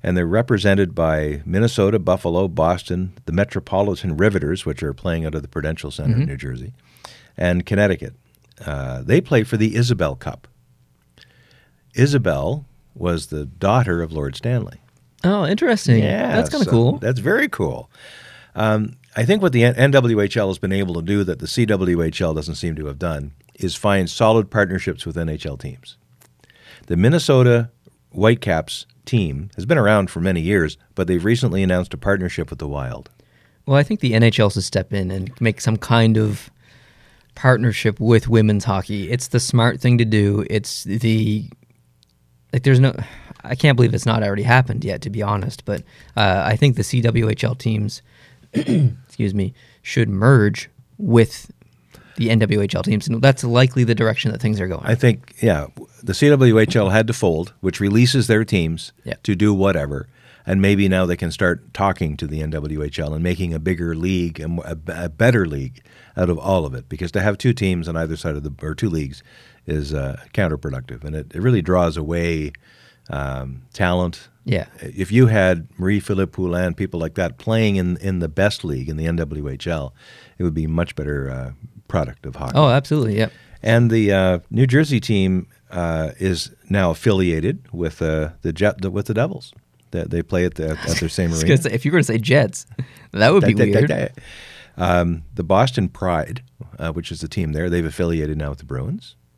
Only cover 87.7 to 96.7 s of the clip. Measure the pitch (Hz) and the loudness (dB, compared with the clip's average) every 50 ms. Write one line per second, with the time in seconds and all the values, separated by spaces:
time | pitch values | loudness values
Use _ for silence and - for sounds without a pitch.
87.7 | - 85 85 80 - - 85 80 78 78 78 78 - - - 82 80 85 101 104 | -8 -6 -6 -6 -4 -4 -2 -2 0 -2 -4 -6 -8 -6 -6 -6 -2 0 0 0
88.7 | - - 92 98 92 101 101 - 110 107 131 175 196 - - - _ - _ _ | 0 -2 -6 -6 -4 -4 -4 -4 -2 -2 -2 -4 -4 -12 -16 -20 _ -20 _ _
89.7 | _ _ _ _ - 87 82 80 - 85 82 _ - 90 90 87 - - 80 78 | _ _ _ _ -8 -8 -6 -4 -4 -4 -4 _ -2 0 0 -2 -2 -4 -6 -6
90.7 | 78 78 - - 82 - 87 80 - - 92 85 82 80 78 85 139 135 - - | -6 -6 -4 -4 -4 -2 -4 -4 -2 -2 -2 -2 -2 0 2 2 2 2 2 -2
91.7 | - 120 - 151 160 175 - - - 165 107 143 135 147 123 101 - - - _ | -4 -2 -2 0 0 2 0 2 -2 -2 0 4 4 4 4 2 -4 -10 -16 _
92.7 | - - - - - - - - - 101 107 123 175 202 160 104 110 104 127 104 | -12 -12 -12 -12 -14 -20 -20 -12 -2 2 4 6 6 6 4 4 4 4 4 4
93.7 | 101 110 143 151 - - - - - - - - - - - - - - - _ | 4 2 2 2 0 -2 -4 -6 -8 -16 -20 -20 -20 -20 -20 -20 -20 -20 -20 _
94.7 | _ - 90 90 90 87 87 85 85 80 - - - - 87 82 95 98 123 131 | _ -2 0 2 2 2 2 0 -2 -4 -8 -14 -10 -10 -2 2 4 4 4 2
95.7 | - - 98 85 - - 98 92 85 80 76 - - 127 - _ _ _ - - | 2 -2 -4 -4 -4 -4 -4 -2 -2 -2 -2 -6 -10 -14 -14 _ _ _ -20 -20